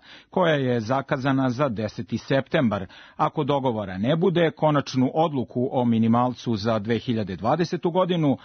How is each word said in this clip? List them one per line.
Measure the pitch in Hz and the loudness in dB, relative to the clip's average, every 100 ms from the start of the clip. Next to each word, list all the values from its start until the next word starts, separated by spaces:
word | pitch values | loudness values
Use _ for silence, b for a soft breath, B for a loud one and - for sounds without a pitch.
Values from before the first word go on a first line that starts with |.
| B B B | B B B
koja | 196 170 143 | 0 2 2
je | 127 120 | 0 0
zakazana | 107 135 139 143 135 135 131 | 0 -2 -2 -2 0 2 0
za | 120 147 | 0 -2
deseti | 107 107 - 107 113 | -2 -6 -6 -6 -6
septembar. | - 135 - 165 123 101 95 B B B | 0 0 0 2 2 0 -6 B B B
Ako | 151 - | -2 -2
dogovora | 143 143 131 110 95 92 | 0 0 0 -2 -4 -2
ne | 113 160 | 0 2
bude, | 196 165 160 | 2 2 0
konačnu | - 156 147 - 131 127 | 2 2 2 0 0 0
odluku | 156 165 139 113 123 127 | 2 0 -2 -4 -4 -2
o | 131 120 | 0 2
minimalcu | 113 113 117 127 117 123 110 | 4 4 4 2 -2 -4 -2
za | 110 110 | 0 -2
dve | 107 113 | 0 -2
hiljade | - 110 98 87 | -2 -4 -4 -4
dvadesetu | 104 160 170 175 180 | -2 0 -2 -2 -2
godinu | 175 180 175 151 123 | 0 0 2 2 0